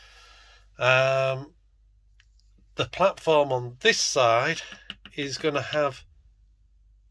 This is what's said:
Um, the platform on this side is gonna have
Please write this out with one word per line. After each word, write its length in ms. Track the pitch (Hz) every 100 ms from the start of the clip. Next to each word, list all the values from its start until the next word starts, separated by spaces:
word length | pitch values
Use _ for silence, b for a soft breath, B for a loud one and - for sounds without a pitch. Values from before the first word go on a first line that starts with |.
| B B B B B B B -
Um, 760 | 123 127 131 135 135 135 139 _ _ _ _ _ _ _ _ _ _ _ _ -
the 100 | -
platform 680 | - 185 - - 151 143
on 240 | 127 123 123
this 200 | 220 214
side 640 | - 147 120 113 143 160 B B B - - -
is 220 | 139 127
gonna 240 | 160 143
have 420 | 127 151 143 131 - _ _ _ _ _ _ _ _ _ _